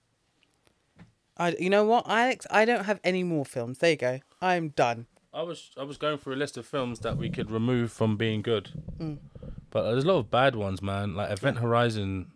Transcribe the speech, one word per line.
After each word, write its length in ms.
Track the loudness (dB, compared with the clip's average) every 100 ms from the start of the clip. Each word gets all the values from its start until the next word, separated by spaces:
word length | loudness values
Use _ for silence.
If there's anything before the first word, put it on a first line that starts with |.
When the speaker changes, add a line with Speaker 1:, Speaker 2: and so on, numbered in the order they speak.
| _ _ _ _ _ _ _ _ _ _ -20 _ _ -4
Speaker 1:
I, 200 | -2 0
you 120 | 2
know 120 | 4
what, 240 | 6 4 2
Alex? 380 | 2 2 0 0
I 120 | 2 4
don't 200 | 2 0
have 140 | -2
any 200 | 0 0
more 200 | 0 -2
films. 360 | -2 -6 -6 0
There 100 | 2
you 60 | 2
go. 240 | 0 -2 _ -4
I'm 300 | 0 2 0
done. 380 | 2 2 2 -8 _ _
Speaker 2:
I 80 | -8
was, 300 | -8 -8 -14 -12
I 60 |
was 140 | -10 -4
going 220 | -2 -2
through 160 | -4 -4
a 20 |
list 200 | -4 -6
of 80 | -6
films 320 | -4 -4 -4
that 180 | -4 -4
we 140 | -4
could 180 | -4 -2
remove 420 | 0 2 2 0
from 260 | 0 0 2
being 260 | 0 0
good. 260 | 0 -2 -2 -14 -12 -8
Speaker 1:
Mm. 180 | -8 -8 -14 -16 -14 -14 -6
Speaker 2:
But 180 | -2 0
there's 140 | 2
a 40 | 4
lot 100 | 2
of 100 | 2
bad 260 | 4 4 2
ones, 240 | -4 -2
man. 320 | -2 -2 -2 -4
Like 160 | -4
Event 240 | -2 -2 0
Speaker 1:
Yeah. 40 |
Speaker 2:
Horizon 640 | 2 4 2 0 -4 -4 -6